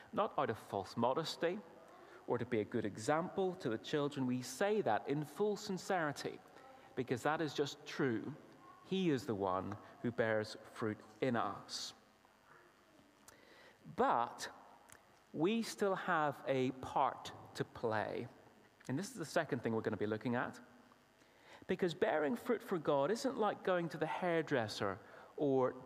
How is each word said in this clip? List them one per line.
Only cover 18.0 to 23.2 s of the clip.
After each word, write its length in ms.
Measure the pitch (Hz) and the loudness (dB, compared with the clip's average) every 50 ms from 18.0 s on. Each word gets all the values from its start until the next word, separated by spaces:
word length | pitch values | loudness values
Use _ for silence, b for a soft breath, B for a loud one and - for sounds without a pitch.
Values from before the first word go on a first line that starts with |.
| 101 104 92 92 113 123 - - - - - - - - _ - - - | 0 -2 -2 -4 -6 -8 -10 -18 -20 -20 -20 -20 -20 -20 _ -12 -6 -4
And 100 | 127 147 | -4 -2
this 120 | 196 - | -4 -6
is 60 | - | -8
the 80 | - 165 | -8 -4
second 360 | - - 180 156 - 147 123 | 0 2 0 2 2 0 -2
thing 120 | - 123 113 | 0 0 0
we're 80 | 110 | 0
gonna 160 | 104 110 110 98 | 0 0 -2 -2
be 80 | 104 | -2
looking 280 | 104 110 110 - 127 120 | -2 -2 -2 -2 0 0
at. 240 | 123 139 - - - - - - - - - - - _ _ _ B B B B B B B B B B | 0 -2 -2 -6 -10 -16 -20 -20 -20 -20 -20 -20 -20 _ _ _ B B B B B B B B B B
Because 280 | B 190 180 202 175 156 | B -2 0 0 0 2
bearing 420 | - 220 220 285 302 302 285 247 | 2 2 2 4 4 2 2 0
fruit 260 | 233 - - 233 202 | 0 0 0 0 0
for 160 | - - 202 170 | 0 -2 -2 0
God 320 | 143 170 147 139 139 151 | 2 4 4 4 4 4
isn't 280 | 214 233 | 2 0